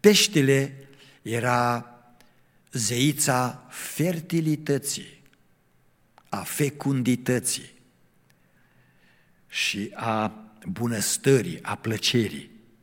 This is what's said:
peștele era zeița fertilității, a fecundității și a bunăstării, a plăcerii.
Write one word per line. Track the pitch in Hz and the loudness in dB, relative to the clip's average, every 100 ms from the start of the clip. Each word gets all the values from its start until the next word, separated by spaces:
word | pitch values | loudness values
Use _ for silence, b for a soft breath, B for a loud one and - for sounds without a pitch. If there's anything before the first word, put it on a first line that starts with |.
peștele | 208 202 - 160 135 139 139 - B B B B | 8 6 4 2 4 4 2 -8 B B B B
era | - 117 120 123 120 120 123 - _ _ b b b b b | -4 -2 2 2 2 0 -6 -20 _ _ b b b b b
zeița | 131 110 123 143 139 - 127 123 - - | -6 -4 2 2 2 0 2 0 -4 -18
fertilității, | - - - 165 175 156 165 156 151 156 139 - - - - _ _ _ _ _ _ _ _ _ _ _ | -14 -12 -2 -2 -2 -2 -2 0 -2 0 -2 -2 -8 -10 -20 _ _ _ _ _ _ _ _ _ _ _
a | 104 | -10
fecundității | 87 - 143 143 143 135 120 123 - 127 - - - - _ _ _ _ _ b b b b b b b b b b b _ | -8 -2 -2 -2 -2 0 0 0 0 -2 -2 -6 -8 -20 _ _ _ _ _ b b b b b b b b b b b _
și | - - 101 104 | -4 -4 -2 -8
a | - 113 110 107 - - - - | -6 -2 0 -2 -6 -20 -16 -10
bunăstării, | 90 120 113 104 - 135 135 90 80 | -4 -2 -2 -2 0 4 4 2 -8
a | - | -8
plăcerii. | 101 113 110 - 123 104 - - - - _ | -6 -4 -2 2 2 2 -4 -14 -20 -20 _